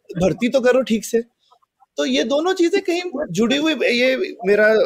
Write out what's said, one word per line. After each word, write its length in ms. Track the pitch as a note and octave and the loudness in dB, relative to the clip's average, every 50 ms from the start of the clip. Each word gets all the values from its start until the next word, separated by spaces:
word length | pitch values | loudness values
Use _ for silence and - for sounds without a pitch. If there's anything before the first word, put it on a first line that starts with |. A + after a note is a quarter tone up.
| _ - - E3+ | _ -10 -4 -2
भर्ती 280 | F#3 F3 D3+ - A#3+ A#3 | 0 0 0 0 -2 0
तो 120 | - C4 | 0 2
करो 200 | A3+ B3 B3 C4 | 2 4 2 2
ठीक 240 | B3+ - A3+ G#3 - | 2 0 -2 -2 -2
से। 180 | - A3+ A3+ A#3 - _ _ _ _ _ _ _ _ _ _ _ _ _ | -2 -2 -4 -4 -4 _ _ _ _ _ _ _ _ _ _ _ _ _
तो 80 | - D4 | -4 -2
ये 180 | C4+ B3+ C#4 B3+ | -2 0 -2 0
दोनों 300 | A3+ C#4 D4 E4 F#4 F#4+ | 0 -2 0 0 0 0
चीजें 280 | F4+ E4+ E4+ G4+ G4 | 0 0 0 0 0
कहीं 200 | G4 F4+ E4 F4+ F4+ F4+ F4 - - G#3+ | -2 -2 -4 -4 -4 -6 -8 -8 -8 -4
जुड़ी 260 | D#3+ G3 A#3 G#3+ C#4 | -2 0 0 0 0
हुई, 160 | C#4+ D4+ D#4+ D4+ | 0 0 0 0
ये 640 | A#3 - - A#3+ A#3+ B3+ C4 C4 B3 - - - - - | 0 0 0 0 2 2 0 0 -2 -4 -6 -8 -6 -2
मेरा 280 | F#3+ G#3 G#3 G#3+ A3 A3 G#3 D#3 | 0 2 4 4 4 4 2 2